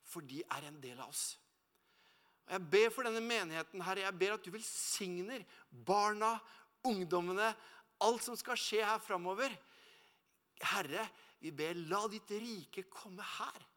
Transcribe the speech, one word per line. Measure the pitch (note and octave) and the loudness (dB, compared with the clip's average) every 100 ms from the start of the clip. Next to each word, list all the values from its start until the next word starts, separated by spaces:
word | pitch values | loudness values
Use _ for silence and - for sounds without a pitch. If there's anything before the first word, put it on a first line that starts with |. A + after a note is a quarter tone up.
for | - F3 C#3+ | -10 -12 -10
de | C3+ | -10
er | - C#3 D3 | -6 -6 -6
en | D3+ | -12
del | C3 B2 | -12 -12
av | B2 | -8
oss. | - - - _ _ _ _ _ _ _ _ _ _ - | -6 -6 -8 _ _ _ _ _ _ _ _ _ _ -6
Og | F#3+ | -4
jeg | E3+ | 4
ber | F#3+ A3+ | 6 6
for | A3 B3 | 4 -2
denne | A3+ | -2
menigheten, | A3+ A#3 F3 D#3+ D#3 G3 F3 | 0 0 0 -4 -6 -6 -2
Herre, | F#3+ | 0
jeg | F#3+ F#3 | -2 2
ber | F#3+ | 2
at | G#3+ G#3+ | 2 -4
du | |
velsigner | G#3 A3 - - - F#3+ F3 F#3+ C4 G3 - - | -8 -6 -4 -2 -2 -2 -4 -4 -8 -10 -20 -20
barna, | B2 A#2 G3+ G#3 G#3+ A3 A3+ - - - _ C4 | -12 2 6 6 4 2 2 -6 -20 -20 _ 0
ungdommene, | G3+ F3 F3 F3 F#3 A3 G#3+ - - - _ | 2 2 2 2 2 2 0 -12 -20 -20 _
alt | G#3 A#3 | 4 4
som | - A#3 | -2 -6
skal | - A#3+ | -2 -2
skje | - G#3+ | 2 2
her | G#3 A3 | 4 2
fremover. | - F#3+ F3 F#3+ C4 G3 - - - - - _ _ _ _ - - | 0 -2 0 0 -2 -2 -16 -20 -20 -20 -20 _ _ _ _ -4 0
Herre, | G3+ D#3 E3 A3 - - _ | 0 0 -2 -4 -8 -20 _
vi | D#3+ | -10
ber, | D3 D#3 F3 D#3+ | -2 -2 -2 0
la | G3 G#3+ | 0 0
ditt | G#3+ - | -4 -6
rike | G#3 A#3 G#3+ D3 - F#3 | -6 -6 -10 -10 -12 -12
komme | - G#3+ F#3 G#3 - | -14 -14 -10 -8 -6
her. | A#3 - - | -6 -8 -18